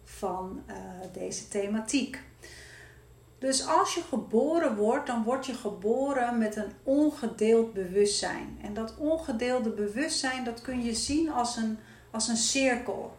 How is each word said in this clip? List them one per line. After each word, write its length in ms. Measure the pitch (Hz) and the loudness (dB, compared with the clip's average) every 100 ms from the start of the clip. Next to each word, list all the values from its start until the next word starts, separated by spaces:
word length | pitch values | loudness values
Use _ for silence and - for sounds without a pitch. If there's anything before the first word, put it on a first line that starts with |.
van, 580 | - - 190 185 185 262 - | -20 -6 -4 -4 -6 -10 -12
eh, 100 | 190 190 180 185 | -14 -14 -14 -12
deze 360 | 185 185 - - | -8 -8 -8 -4
thematiek. 720 | 202 202 220 226 277 - - - - - - - - - - - - - - | -4 0 -2 0 0 0 -6 -16 -20 -20 -18 -20 -20 -20 -20 -20 -20 -20 -4
Dus 280 | 262 262 - | 0 0 4
als 280 | 330 381 | 4 4
je 80 | 349 | 0
geboren 760 | - 233 - 220 285 339 294 208 | -2 -4 2 4 4 4 2 4
wordt, 300 | 214 277 277 | 2 2 0
dan 160 | 233 | 0
word 240 | 220 262 262 | 0 0 -2
je 80 | |
geboren 840 | 233 202 180 208 254 277 269 240 233 | -6 -6 -2 0 2 2 2 2 2
met 180 | 214 214 | 0 -2
een 160 | 208 - | -6 -6
ongedeeld 920 | - 285 302 - 226 - 220 226 226 | 2 4 4 2 -4 2 6 6 4
bewustzijn. 840 | 196 175 196 202 - 180 - - - | -2 0 4 4 2 -2 -4 -8 -10
En 120 | 208 | -8
dat 200 | 208 226 - | -6 -8 -2
ongedeelde 720 | 302 320 285 226 247 247 220 | 0 0 0 -2 0 2 0
bewustzijn, 720 | 202 208 220 311 - 262 254 | 0 -2 0 -2 0 -2 -2
dat 160 | 233 226 | -4 -6
kun 240 | - 247 | -6 -4
je 100 | 233 | -2
zien 380 | 220 - 294 320 | -2 0 2 2
als 240 | 247 233 226 | 0 0 0
een, 220 | 220 220 - - - | -2 -4 -10 -20 -10
als 180 | 220 240 | -4 0
een 80 | 226 | 0
cirkel. 800 | - 269 262 240 - - - | 2 4 4 2 -2 -6 -8